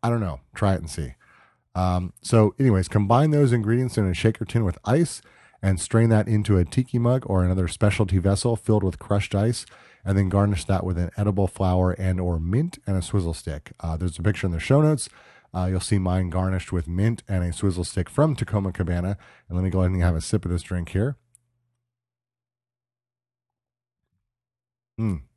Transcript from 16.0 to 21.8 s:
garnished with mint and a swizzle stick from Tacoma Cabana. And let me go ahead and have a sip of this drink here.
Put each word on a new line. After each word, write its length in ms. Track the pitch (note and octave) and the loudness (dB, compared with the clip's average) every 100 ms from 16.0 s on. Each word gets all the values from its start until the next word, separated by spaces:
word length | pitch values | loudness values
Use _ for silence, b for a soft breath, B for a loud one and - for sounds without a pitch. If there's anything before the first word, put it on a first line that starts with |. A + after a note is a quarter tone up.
| F#2 F#2 F2+ | 2 0 -2
garnished 440 | F#2 F#2 F#2 - | -2 -2 -2 -4
with 120 | F#2 F2 | -6 -4
mint 380 | F2 G#2+ A#2 - | -2 0 -2 -4
and 120 | G2 | -4
a 100 | F2 | -2
swizzle 320 | E2 G2+ F2 F2 | -2 -2 -2 -6
stick 240 | - F2+ | -4 -4
from 260 | - D#3 C3+ | 0 0 0
Tacoma 380 | - G#2 F#2+ | -2 -2 -2
Cabana. 440 | F2 F2 F2+ F2+ G2+ B B B | -4 -2 -2 -2 -6 B B B
And 100 | F2 | -4
let 60 | |
me 60 | F#2 | -2
go 100 | F#2 | 0
ahead 120 | F2+ | 0
and 100 | F#2 | 2
have 120 | F2 | 0
a 60 | E2 | 0
sip 240 | - G#2+ | -2 -4
of 80 | F2 | -2
this 100 | F2 | -6
drink 280 | - F2+ F2 | -4 -8 -4
here. 260 | F#2 A#2 C#3 _ _ _ _ _ _ | -2 -2 -4 _ _ _ _ _ _